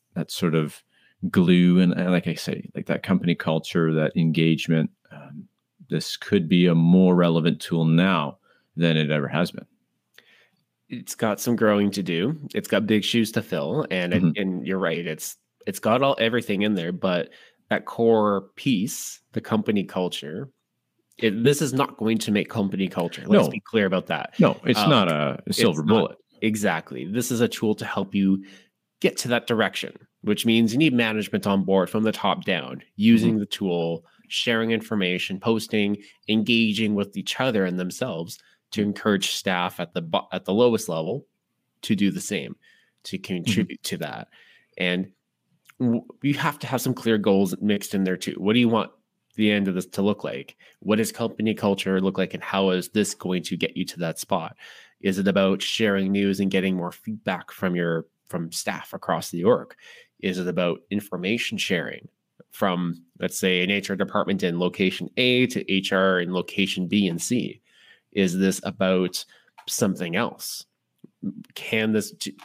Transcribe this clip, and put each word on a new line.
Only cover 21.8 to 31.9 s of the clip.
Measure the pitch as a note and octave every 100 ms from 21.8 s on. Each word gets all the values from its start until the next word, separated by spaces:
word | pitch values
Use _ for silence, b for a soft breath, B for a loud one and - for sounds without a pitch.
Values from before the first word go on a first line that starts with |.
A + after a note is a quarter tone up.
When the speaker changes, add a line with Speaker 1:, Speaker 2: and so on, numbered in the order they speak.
| C#3 -
Speaker 2:
going | A2 A2+
to | A2+
make | G#2 F2
company | A#2 G2 F#2 F#2+
culture. | - E2+ - -
Let's | G#3 E2
Speaker 1:
No. |
Speaker 2:
be | -
clear | - A3+ G3
about | F#3 -
that. | D#2+ - -
Speaker 1:
No, | G#2 -
it's | - G#2+
Speaker 2:
Um, | G#2
Speaker 1:
not | C3+ F#2
a | D2+ D2 B1+ -
Speaker 2:
it's | -
Speaker 1:
silver | A2+ D#2
Speaker 2:
not | D2+
Speaker 1:
bullet. | G#2+ F2 - _ _
Speaker 2:
Exactly. | A2 G#2+ G2+ E2 - C2 D2
This | A2 A#2+
is | A#2
a | A#2
tool | - A2+ G#2+
to | G#2+
help | - G2
you | G2+ G2 F#2+ G2 B B _ _ _
get | - -
to | B2+
that | A#2+ -
direction, | A2+ G2+ - - - - _
which | G#2 G#2
means | A#2 A2+ A#2
you | A#2+
need | D#3+
management | B2 A#2 G#2+ G2+ G#2+ G2+
on | G2
board | F#2 F#2+
from | F2+